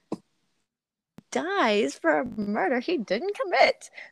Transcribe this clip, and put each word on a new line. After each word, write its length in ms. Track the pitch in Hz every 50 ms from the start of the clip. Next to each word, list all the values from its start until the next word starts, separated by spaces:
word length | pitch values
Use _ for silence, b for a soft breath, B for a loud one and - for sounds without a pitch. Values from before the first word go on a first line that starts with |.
| _ - - - _ _ _ _ _ _ _ _ _ _ _ _ _ _ _ _ _ _ _ - _ - -
dies 640 | 247 277 349 403 392 302 226 208 202 - 277 - -
for 220 | - 330 302 302
a 40 | 269
murder 540 | - - 220 202 202 208 254 359 370 254 247
he 180 | 240 - 359 302
didn't 380 | 196 - 180 233 330 403 415
commit. 540 | - 539 359 370 508 - - - - - - B B B B